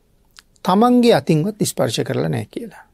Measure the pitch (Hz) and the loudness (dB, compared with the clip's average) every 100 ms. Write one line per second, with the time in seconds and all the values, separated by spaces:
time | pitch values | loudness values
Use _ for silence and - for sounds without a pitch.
0 | _ _ _ _ - _ - 196 247 247 | _ _ _ _ -20 _ 0 2 4 4
1 | 233 160 - 156 196 - - - 127 131 | 4 2 2 0 0 -4 -6 -2 -4 -4
2 | 131 127 160 127 - - 226 - _ | -4 -4 -4 -4 -8 -12 -14 -18 _